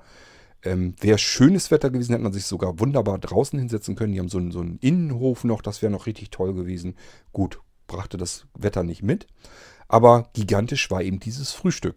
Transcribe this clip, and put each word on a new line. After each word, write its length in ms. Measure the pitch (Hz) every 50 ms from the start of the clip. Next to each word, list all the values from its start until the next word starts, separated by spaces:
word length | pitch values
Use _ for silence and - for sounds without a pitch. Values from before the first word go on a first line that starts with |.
| - - - - - - - - - _ - _
Ähm, 340 | - 92 92 92 90 90 90 -
wär 180 | - 107 107
schönes 540 | 101 - - - - 131 160 196 180 - -
Wetter 200 | 160 151 - 135
gewesen, 200 | 127 127 120 120
hätte 120 | 120 117 117
man 100 | 101 95
sich 120 | 98 -
sogar 340 | - 98 85 95 92 85 82
wunderbar 400 | 113 139 143 131 107 104 110 -
draußen 380 | - - - 196 135 - -
hinsetzen 380 | 139 127 117 117 101 - - 98
können. 160 | - 113 104
Die 80 | 95 92
haben 100 | 92 87
so 80 | 98
einen, 140 | 92 87 87
so 80 | 85 87
einen 200 | 87 85 85 -
Innenhof 680 | - 135 175 180 170 151 123 120 131 131 120 - -
noch, 160 | 120 110 -
das 200 | - 104 101 -
wär 80 | 110 107
noch 180 | 101 92 -
richtig 220 | 117 107 - 98 -
toll 240 | - - 92 95 95
gewesen. 420 | 92 87 90 92 87 87 92 90 - - - - - _ -
Gut, 300 | - 101 95 90 - - - _ _ _ _
brachte 300 | - - 90 92 - -
das 280 | 87 90 - - - - - _
Wetter 260 | - 104 101 - 95 87
nicht 200 | 85 82 - 92
mit. 240 | 104 165 220 - - - _ - - - - - - - - - -
Aber 380 | - 113 117 120 120 120 113 - -
gigantisch 580 | 113 104 92 104 101 113 123 143 135 - -
war 100 | 92 92
eben 180 | 90 95 95 101
dieses 320 | - 110 113 139 139 -
Frühstück. 440 | - - - 170 - - - - -